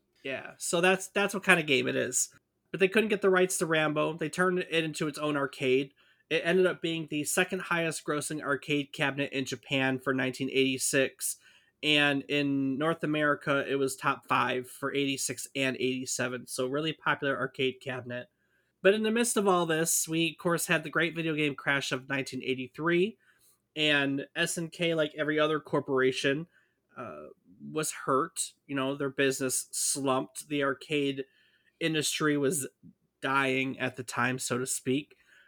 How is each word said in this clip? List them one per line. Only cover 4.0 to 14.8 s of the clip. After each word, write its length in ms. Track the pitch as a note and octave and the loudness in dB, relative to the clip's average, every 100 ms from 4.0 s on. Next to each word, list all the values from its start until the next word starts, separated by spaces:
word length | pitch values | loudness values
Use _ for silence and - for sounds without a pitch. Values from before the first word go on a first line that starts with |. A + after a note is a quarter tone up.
| D3+ | -2
They 160 | D#3+ D#3 | -2 -4
turned 300 | - F#3 F3+ | 0 2 0
it 100 | - | 0
into 380 | D#3+ D#3+ D3 D#3 | 0 0 -2 -4
its 100 | D3 | -2
own 180 | D3+ D3 | -2 0
arcade. 560 | C#3 - C3 C3 C#3 _ _ _ - | -2 0 4 4 2 _ _ _ -4
It 120 | D#3+ E3 | 0 4
ended 200 | F#3 F3+ | 4 4
up 160 | D#3+ | 2
being 260 | E3+ E3 D3+ | -4 -4 -4
the 160 | D3+ C#3+ | -4 0
second 380 | - F3+ F#3 | 0 0 -2
highest 420 | - E3+ E3 - - | -2 0 0 -2 -4
grossing 360 | D3+ - D3+ | -4 -4 -4
arcade 520 | B2+ C#3 - D3 C#3 | -2 -2 0 -2 -2
cabinet 400 | - C#3 C#3 C#3+ | -2 -2 -2 -4
in 100 | C3+ | -4
Japan 560 | B2+ A#2+ - C3+ C3+ C3 | -4 -6 -2 0 2 0
for 140 | C#3+ | 0
nineteen 360 | C3 B2+ B2+ C3+ | 0 -2 -2 0
eighty-six. 880 | C3+ C3+ C3 - C#3 C3 - - - - _ _ _ | 2 2 2 0 2 0 -2 -8 -8 -14 _ _ _
And 400 | D3+ D3 C#3+ C#3 C#3 | 2 4 4 0 -2
in 480 | C#3+ C#3+ C#3 C3+ C3+ | 0 0 0 0 0
North 260 | D#3 E3 | 0 0
America, 600 | D#3+ D3+ D3 C#3+ D#3 C#3 - | -2 0 2 0 0 0 0
it 60 | C#3 | 0
was 200 | C3+ - | -2 -2
top 300 | D3 C3 - | -2 -2 0
five 420 | C3 B2 B2+ B2 | 2 2 -2 -6
for 240 | - | -8